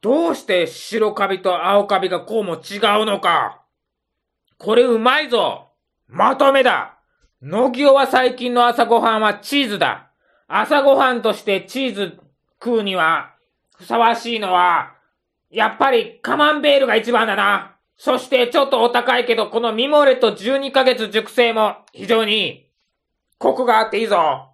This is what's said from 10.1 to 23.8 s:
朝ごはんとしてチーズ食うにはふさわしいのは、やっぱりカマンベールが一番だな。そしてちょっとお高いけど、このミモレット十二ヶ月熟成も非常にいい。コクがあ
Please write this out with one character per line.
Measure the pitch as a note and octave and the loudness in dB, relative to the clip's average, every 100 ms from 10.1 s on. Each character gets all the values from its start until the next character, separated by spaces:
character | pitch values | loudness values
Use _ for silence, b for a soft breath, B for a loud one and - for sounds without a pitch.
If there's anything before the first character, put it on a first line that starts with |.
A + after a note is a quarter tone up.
| _ _ _ _ | _ _ _ _
朝 | F3 G#3+ D4 | -4 0 2
ご | C4+ C4+ | 4 4
は | C4 | 2
ん | B3 | 0
と | A3 | -2
し | - | -4
て | - F#3+ | -4 -4
チ | G3 B3+ C4 | -4 -8 -6
ー | |
ズ | G3+ F#3+ - _ _ _ _ | -6 -10 -10 _ _ _ _
食 | A#3 A#3 | -4 -2
う | |
に | G3+ F#3 | -2 -2
は | D#3+ D#3+ C#3 _ _ _ _ _ | 0 -2 -6 _ _ _ _ _
ふ | F3+ | -6
さ | A#3 | 2
わ | A#3 | 2
し | A#3 A#3 A#3 | 2 -4 -6
い | |
の | G3 | 0
は、 | F3+ F3+ E3 - _ _ _ _ _ _ | 2 2 0 -4 _ _ _ _ _ _
や | E3+ G#3+ | -4 -4
っ | - | 0
ぱ | C4+ | 2
り | A#3+ - - | 2 -2 -12
カ | - D#4 | -6 0
マ | D4 | 2
ン | D4+ | 2
ベ | D4 C#4 | 2 2
ー | |
ル | C4 | 2
が | A3 | 0
一 | A3+ | 0
番 | A#3 A3 | 0 0
だ | G3+ | 0
な。 | G3+ G3 - _ _ _ | 0 0 -4 _ _ _
そ | - C4 | -2 -2
し | - | 0
て | B3+ A#3+ | 0 2
ち | D#4+ | 0
ょ | C#4 | 0
っ | |
と | C4 | 2
お | A#3 | 2
高 | A#3+ A#3+ B3+ | 0 0 -2
い | A#3+ | 0
け | A3 | -2
ど、 | G#3+ | -2
こ | A3+ | -4
の | A#3 | -4
ミ | A3 C4+ | -4 0
モ | D4+ | 4
レ | C#4+ | 4
ッ | B3+ | 4
ト | A#3 | 0
十 | F3+ G3+ C4+ | -2 -4 -4
二 | C#4 | -2
ヶ | C4+ | 0
月 | B3+ A3 G#3+ | 2 0 -2
熟 | G#3 G#3+ | -4 -4
成 | - A#3+ | 0 0
も | A3+ G#3+ - _ | 2 -2 -2 _
非 | - G3 | -18 -2
常 | A3+ | 0
に | A3 | 0
い | G#3+ F3 | -2 -4
い。 | - _ _ _ _ _ _ _ _ | -8 _ _ _ _ _ _ _ _
コ | - | -4
ク | - | -2
が | B3 | 0
あ | A3 | 0